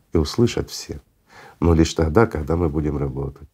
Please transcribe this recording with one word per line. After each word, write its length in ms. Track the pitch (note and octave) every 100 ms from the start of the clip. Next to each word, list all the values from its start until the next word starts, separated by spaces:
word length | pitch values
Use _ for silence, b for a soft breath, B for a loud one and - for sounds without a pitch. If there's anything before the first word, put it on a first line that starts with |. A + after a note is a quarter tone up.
| _
и 40 | E2+
услышат 520 | D2+ - A#2 - -
все. 300 | - - D#2 - _ B B B -
Но 120 | E2
лишь 200 | D#2+ D#2+
тогда, 320 | - D#2+ D#2 A2
когда 300 | - D2 E2
мы 120 | F2
будем 280 | D2 D2+ C#2+
работать. 500 | C#2 C2 C2+ - -